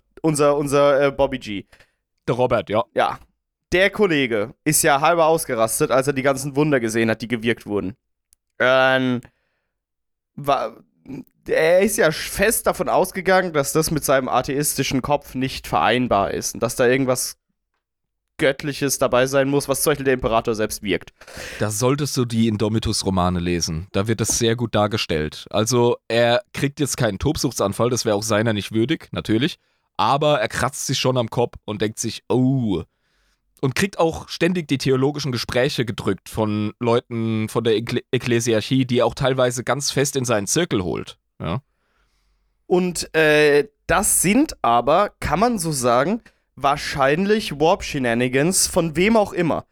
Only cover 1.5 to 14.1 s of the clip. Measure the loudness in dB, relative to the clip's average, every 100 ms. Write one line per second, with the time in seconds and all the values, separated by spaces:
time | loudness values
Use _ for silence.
1.5 | -10 -12 -20 _ _ _ _ -4 0 0
2.5 | 0 0 -2 0 0 -2 -2 -12 _ _
3.5 | _ _ 2 2 2 0 2 0 0 -4
4.5 | -4 -2 2 2 4 4 4 4 2 0
5.5 | -2 0 0 2 2 2 0 0 0 -2
6.5 | 0 2 2 0 2 2 0 -4 -4 -2
7.5 | -4 -4 -4 -4 -8 _ _ _ _ _
8.5 | -2 2 4 4 2 0 -2 -6 _ _
9.5 | _ _ _ _ _ _ _ _ -8 -2
10.5 | -2 -2 -8 _ _ -18 -16 -16 _ -6
11.5 | 0 2 4 2 2 0 0 -6 -2 0
12.5 | 0 -2 -2 0 0 0 -2 2 2 2
13.5 | -2 0 0 0 -2 0